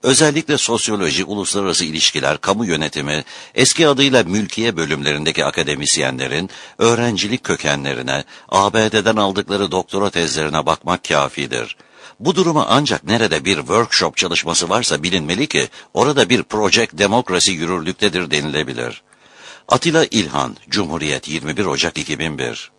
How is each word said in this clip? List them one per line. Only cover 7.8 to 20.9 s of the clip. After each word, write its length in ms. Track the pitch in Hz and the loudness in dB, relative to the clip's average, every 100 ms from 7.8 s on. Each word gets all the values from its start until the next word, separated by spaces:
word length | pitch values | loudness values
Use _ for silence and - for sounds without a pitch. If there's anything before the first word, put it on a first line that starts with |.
| 69 65 64 67 - - - | -2 -6 -2 -4 -4 -16 0
A 240 | 95 101 | 2 4
B 200 | 107 110 | 4 2
D'den 240 | 107 104 110 | 4 2 2
aldıkları 540 | 101 98 98 101 98 | 2 0 -2 -2 0
doktora 400 | 90 90 98 101 | -2 -2 -2 -2
tezlerine 560 | 87 82 76 78 78 76 | 0 -2 0 0 0 0
bakmak 380 | 80 - 87 | -2 0 -4
kafidir." 720 | - 76 69 - 69 62 57 - - - - - | 0 0 0 -2 -6 -4 -6 -12 -18 -20 -20 -6
Bu 140 | 127 | -2
durumu 300 | - 170 156 101 | 2 2 2 2
ancak 360 | 127 143 98 | 2 2 -2
nerede 400 | - 113 110 78 | 0 0 2 0
bir 120 | 71 87 | 0 -2
workshop 600 | 65 101 117 - 87 - | 2 0 2 2 0 0
çalışması 520 | 90 82 82 82 85 | -2 -2 0 -2 0
varsa 340 | 104 - 76 | 0 0 -2
bilinmeli 440 | 85 92 76 92 - | 0 -2 0 -2 0
ki 220 | - 65 - - | 0 -2 -6 -8
orada 340 | - 123 139 117 | 0 2 4 2
bir 140 | 120 | 2
Project 560 | - 107 104 90 113 76 | 0 0 2 2 0 0
Demokrasi 540 | 101 113 123 90 92 | 2 2 2 0 0
yürürlüktedir 800 | 87 82 90 80 - 104 87 85 | 0 -2 -2 -4 -2 0 0 -2
denilebilir. 720 | 76 73 73 69 60 60 58 _ _ _ - - - - | -2 -2 -2 -4 -4 -8 -8 _ _ _ -20 -20 -20 0
Atilla 360 | 127 170 160 | 2 4 2
İlhan, 520 | 156 117 82 71 65 50 - | 2 0 0 -2 -4 -6 -6
Cumhuriyet, 580 | 98 87 | -4 -2